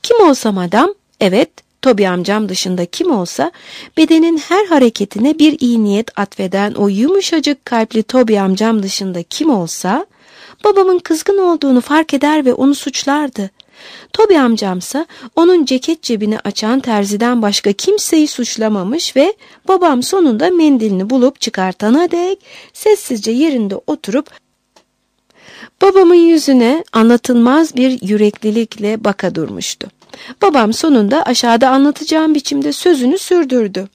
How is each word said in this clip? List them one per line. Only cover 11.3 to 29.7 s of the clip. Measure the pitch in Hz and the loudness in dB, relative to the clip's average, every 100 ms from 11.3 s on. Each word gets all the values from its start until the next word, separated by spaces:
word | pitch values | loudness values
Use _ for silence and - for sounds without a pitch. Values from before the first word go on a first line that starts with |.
| 392 | 0
olduğunu | 359 320 277 247 | 0 0 0 0
fark | - 302 311 | 0 -2 0
eder | 277 294 311 | 0 0 2
ve | 262 | 0
onu | - 269 | 2 0
suçlardı. | 277 - - - 285 285 - 196 _ _ _ - - - | 0 -4 -6 -4 -4 -4 -8 -10 _ _ _ -20 -20 -10
Toby | - 427 339 | 0 4 4
amcamsa | 247 220 202 185 - 269 330 - 240 - | 4 0 -2 -6 -6 -8 -8 -14 -6 2
onun | 339 359 | 4 4
ceket | 262 254 - 320 | 2 -2 -2 -6
cebini | - 220 208 214 | -4 -4 -2 -4
açan | - - 214 262 | -6 -6 -2 -2
terziden | 247 208 202 208 233 247 | 0 -2 -2 -2 0 0
başka | 214 202 185 | 0 0 -2
kimseyi | 208 - 415 - 320 302 | -2 0 -2 0 0 0
suçlamamış | - 233 - 220 208 185 302 - 262 | -2 -8 -4 -2 -2 -4 -6 -2 0
ve | 320 - - - - | 0 -2 -16 -12 -2
babam | 381 349 254 | 2 2 0
sonunda | 254 392 320 220 339 | -2 0 2 2 0
mendilini | 349 311 262 220 185 196 | 2 2 2 0 -2 0
bulup | 269 247 - | 2 2 0
çıkartana | - - 185 180 214 269 349 | -8 -4 -4 -2 0 2 2
dek | 339 359 381 _ - - | -2 -4 -6 _ -20 -20
sessizce | - 427 415 - 240 214 | -4 0 0 0 -6 -2
yerinde | 233 320 262 202 196 - | 0 0 0 -4 -6 -6
oturup | 302 - 247 294 - _ _ _ _ _ _ _ _ _ _ - - - _ | -8 -4 -4 -4 -20 _ _ _ _ _ _ _ _ _ _ -20 -20 -20 _
babamın | 392 381 349 | 4 6 6
yüzüne | 349 339 330 285 254 233 311 - | 6 6 4 4 2 4 0 -2
anlatılmaz | 226 226 240 - 240 233 294 320 254 | 2 4 4 2 2 4 2 0 0
bir | 262 254 | -2 -2
yüreklilikle | 185 208 208 - 214 214 220 - 208 220 | -2 0 0 0 -4 -2 -4 -6 -6 -2
baka | 220 196 185 | -4 -2 -6
durmuştu. | 165 135 95 - | -4 -8 -8 -10